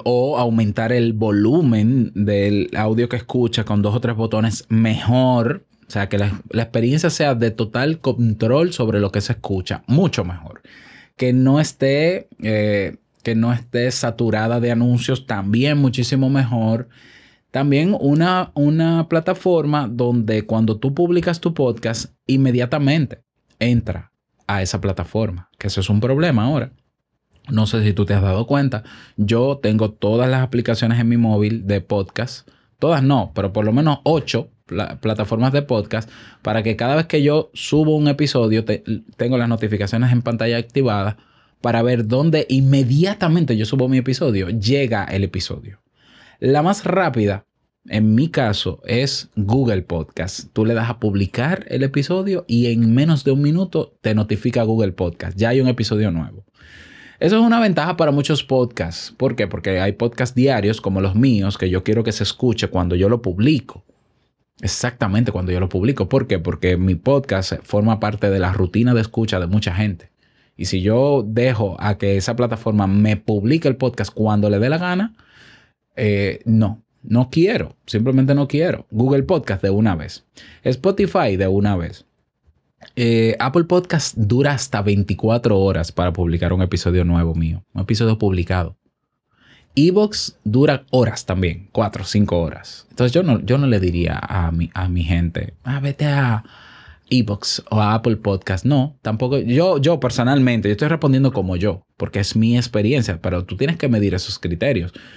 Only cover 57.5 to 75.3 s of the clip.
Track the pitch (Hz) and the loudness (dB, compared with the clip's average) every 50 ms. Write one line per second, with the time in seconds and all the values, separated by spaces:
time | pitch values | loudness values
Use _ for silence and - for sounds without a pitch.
57.5 | 233 233 226 214 175 160 147 170 180 170 165 151 143 143 139 - 156 135 - - | 4 4 2 2 2 0 0 0 0 0 2 2 2 2 2 0 0 -2 -2 0
58.5 | 135 131 123 120 - - 95 82 85 - - - - - 127 - 76 - 107 90 | 0 0 0 0 -2 -6 -6 -6 -8 -10 -14 -16 -6 -4 -2 -2 0 -2 -2 -4
59.5 | - 90 87 98 95 92 92 101 101 - 117 120 - - 131 120 - 127 123 135 | -4 -6 -4 -2 -2 0 0 -2 -2 -2 -2 -4 -2 -2 -4 -2 0 2 2 2
60.5 | 131 113 98 101 110 107 - - 98 95 95 95 92 104 127 135 120 104 95 98 | 2 2 0 0 -2 -2 -4 -4 -2 0 0 0 2 2 2 4 2 2 0 -2
61.5 | 98 - - 92 90 92 92 - 110 117 107 113 101 - 107 - - - - 123 | -2 -2 -2 -2 -2 0 0 0 0 0 0 0 -2 -4 -4 -6 -4 -2 0 0
62.5 | 110 - - 95 - 90 90 87 90 87 95 101 117 117 - 98 90 90 107 143 | 0 0 -2 -2 -2 -2 -2 0 2 2 2 2 2 0 -2 -4 -2 0 2 2
63.5 | 160 127 - - - - - _ _ _ _ _ _ _ _ _ _ _ _ _ | 2 0 -2 -8 -16 -20 -20 _ _ _ _ _ _ _ _ _ _ _ _ _
64.5 | _ - - 98 - - - 123 120 - - 101 95 110 123 113 - 92 90 92 | _ -8 -8 -6 -4 -4 -4 -6 -4 -4 -2 0 0 0 0 0 -2 -4 -4 -2
65.5 | 90 90 95 92 - 95 92 123 139 - 101 87 - 135 123 - 104 90 80 90 | -2 -2 -2 -2 -2 0 0 0 0 -2 -2 0 0 0 0 0 -2 -2 -2 -4
66.5 | 85 - - 90 90 87 92 92 92 82 - 127 139 139 135 - 98 95 95 - | -4 -2 0 0 0 2 2 0 0 0 0 0 0 0 0 0 -2 -2 -2 -4
67.5 | - 73 - - - 104 104 113 110 107 107 107 107 107 - 101 98 98 90 90 | -6 -8 -6 -4 -2 0 2 2 2 0 0 -4 -2 -2 0 0 2 2 2 0
68.5 | 95 98 92 87 - 107 120 123 123 113 110 113 - - 113 104 - 92 90 85 | 0 0 0 0 0 2 2 2 2 2 0 -2 -2 -2 -2 -2 -2 -2 -2 0
69.5 | 98 107 104 104 87 92 107 104 92 82 - - _ _ _ _ _ _ _ _ | 0 0 0 0 -2 -2 -2 -2 -4 -6 -10 -20 _ _ _ _ _ _ _ _
70.5 | _ - - 95 - 95 92 101 110 120 135 143 143 139 107 104 110 117 120 131 | _ -10 -6 -4 -2 -2 0 2 2 2 2 2 2 0 -2 -2 0 0 0 2
71.5 | 123 104 110 98 85 - - 104 104 - - 98 98 98 95 - 117 117 120 117 | 2 0 -2 -2 -4 -4 -4 -4 -2 0 0 0 0 0 0 -2 -2 -2 -2 -2
72.5 | 113 110 - 113 107 104 98 95 98 101 104 107 107 107 - - 110 104 98 113 | -2 -4 -2 -2 0 2 2 2 4 4 4 4 2 0 -2 -2 -2 0 0 0
73.5 | 147 165 165 147 127 120 131 123 120 - 110 98 - - 107 107 107 104 104 104 | 0 2 0 0 0 0 -2 -2 -2 -4 -6 -6 -4 -2 0 2 2 2 2 2
74.5 | 104 98 110 127 151 165 180 180 180 185 202 226 - _ _ _ | 2 2 2 0 0 0 -2 -2 -2 -2 -2 -4 -6 _ _ _